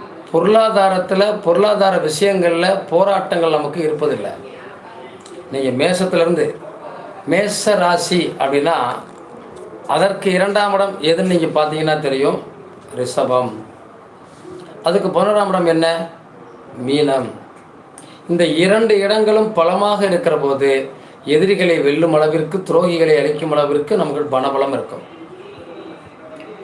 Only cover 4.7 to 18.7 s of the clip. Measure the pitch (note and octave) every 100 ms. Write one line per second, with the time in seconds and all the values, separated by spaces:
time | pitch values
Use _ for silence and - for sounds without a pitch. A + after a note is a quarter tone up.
4.7 | - - - - - - - - C3+ C3+
5.7 | B2 E3 F3+ F3+ E3+ E3 E3 - - -
6.7 | - - - - - C3+ F3 G#3 - G#3+
7.7 | G3+ F3 E3+ - F3+ D3+ - C#3 C#3+ D#3+
8.7 | D#3 B2 C3 - - - - - - -
9.7 | - - D3+ G3 F#3 F#3+ F3+ G3 G#3 G3+
10.7 | G3 G3 F#3+ D3+ E3 F#3 F3 D#3 D3+ D3+
11.7 | D#3 D#3 D3+ C#3+ C3+ D3 F#3 - - -
12.7 | - - B2 B2 D3 B2+ B2+ A#2+ G#2+ -
13.7 | - - - - - - - - - -
14.7 | - - D4+ - - G3+ G#3 G3 F#3 E3+
15.7 | D#3+ E3 E3 F3 - - - - - -
16.7 | A#2+ B2 D3 C#3+ C3+ A2+ - - - -
17.7 | - - - - - - E3+ E3+ D3+ F#3